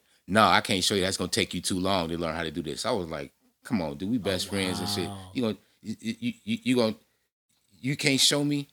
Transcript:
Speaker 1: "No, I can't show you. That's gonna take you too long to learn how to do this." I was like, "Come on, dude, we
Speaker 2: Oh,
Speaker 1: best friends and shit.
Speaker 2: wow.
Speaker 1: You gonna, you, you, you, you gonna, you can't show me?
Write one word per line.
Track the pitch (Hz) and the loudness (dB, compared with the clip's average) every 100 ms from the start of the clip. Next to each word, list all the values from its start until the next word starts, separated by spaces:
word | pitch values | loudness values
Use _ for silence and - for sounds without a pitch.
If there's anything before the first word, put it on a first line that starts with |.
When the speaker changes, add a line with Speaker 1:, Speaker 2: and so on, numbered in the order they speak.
| _ _ - | _ _ 2
Speaker 1:
"No, | 104 | 6
I | 101 95 | 8 6
can't | - 98 | 4 0
show | - 101 | 2 2
you. | |
That's | 92 95 | 0 0
gonna | 92 | -2
take | - 90 | 0 -2
you | 92 | -2
too | - 95 | -4 -2
long | 95 98 82 | 2 0 0
to | 85 | -2
learn | 85 82 | -4 -4
how | |
to | 82 | -4
do | 78 | -6
this." | 78 67 110 | -6 -6 -4
I | |
was | 117 85 | -2 -4
like, | 78 71 _ _ _ | -8 -10 _ _ _
"Come | - 107 | -4 -2
on, | 78 73 | -2 -4
dude, | 95 | -4
we | 123 | -2
Speaker 2:
Oh, | |
Speaker 1:
best | 95 92 95 | 0 -2 -2
friends | 98 92 101 | -2 -2 -2
and | 101 | -2
shit. | 95 85 | -2 -4
Speaker 2:
wow. | 101 - | -6 -8
Speaker 1:
You | 131 | -4
gonna, | 113 98 _ _ | -2 -4 _ _
you, | 98 110 | -12 -8
you, | 110 107 120 - | -8 -6 -6 -6
you, | 101 113 | -6 -2
you | 120 127 | 2 4
gonna, | 113 110 _ _ _ _ _ _ _ | 2 0 _ _ _ _ _ _ _
you | _ 127 147 | _ -6 0
can't | 151 135 | 2 4
show | - 147 | 4 2
me? | 147 147 143 | 0 -2 -4